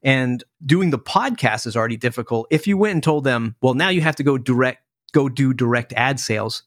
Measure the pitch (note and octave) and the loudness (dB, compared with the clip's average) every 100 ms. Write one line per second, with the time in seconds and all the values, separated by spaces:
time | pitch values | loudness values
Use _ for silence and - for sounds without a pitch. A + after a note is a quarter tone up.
0 | C#3 C3+ B2+ B2 - _ D3+ E3+ F#3 C3+ | 2 2 2 -4 -8 _ 0 2 2 -2
1 | - F#3 B3+ A#3+ B2 A2 A#2+ A2+ A2+ A2+ | 0 -2 0 0 0 0 -4 -2 -2 0
2 | B2 A#2 A#2 A#2 A2+ D#3 G3+ G3 G#3+ F3 | -4 -4 -4 -4 0 -2 0 0 2 0
3 | D3+ D3+ C3+ A#2+ A2+ A2 B2+ C3 F#3 F#3 | 0 0 0 0 -2 0 0 2 0 0
4 | D#3+ D3+ C#3+ C3+ A#2 B2 B2+ B2 _ _ | 0 0 0 0 0 0 0 -2 _ _
5 | - D3+ C#3 A#2+ C3+ B2+ A#2+ A#2+ A#2 A#2 | -2 0 0 0 0 2 0 0 -2 -2
6 | B2 C3+ - G#2+ G#2 - | -2 -2 -4 -4 -4 -8